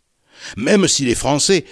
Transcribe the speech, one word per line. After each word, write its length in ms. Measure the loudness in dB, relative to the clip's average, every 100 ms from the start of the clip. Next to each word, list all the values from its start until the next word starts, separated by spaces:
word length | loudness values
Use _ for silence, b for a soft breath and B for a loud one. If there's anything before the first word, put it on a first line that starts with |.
| _ _ B B B -8
Même 320 | 0 2 2
si 160 | 0
les 100 | 0
Français 500 | 0 0 0 2 0 B